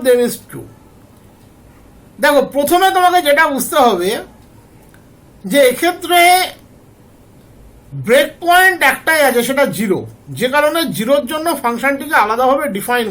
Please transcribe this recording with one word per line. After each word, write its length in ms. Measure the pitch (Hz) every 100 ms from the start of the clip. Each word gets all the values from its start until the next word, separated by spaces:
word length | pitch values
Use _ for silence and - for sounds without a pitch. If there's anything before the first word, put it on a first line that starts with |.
| 254
them 120 | 247 240
is 60 | - -
true। 180 | 135 - - _ - - _ - _ _ _ - - - - - -
দেখো, 180 | 285 285 269
প্রথমে 340 | 277 285 349 381 381
তোমাকে 220 | 359 359 285
যেটা 160 | 294 320
বুঝতে 220 | 269 - 302 240
হবে 240 | 185 180 240 - - - - - - - - _ _ - - 190
যে 80 | 277 262
এক্ষেত্রে 500 | 247 339 349 339 349 349 370 359 - - - _ _ _ _ _ - - - - - - 139 127
ব্রেক 220 | 269 294 -
পয়েন্ট 340 | 339 349 370 349 285
একটাই 280 | 262 - 320 269
আছে, 120 | 240 233
সেটা 160 | 269 277 185
জিরো, 200 | 214 - - - - 135
যে 80 | 247
কারণে 260 | 294 294 330 311 139
জিরোর 260 | 226 285 262
জন্য 140 | 311 330 -
ফাংশনটিকে 540 | 240 240 269 277 302 294
আলাদাভাবে 400 | 214 240 254 285 294 196
ডিফাইন 300 | 240 240 220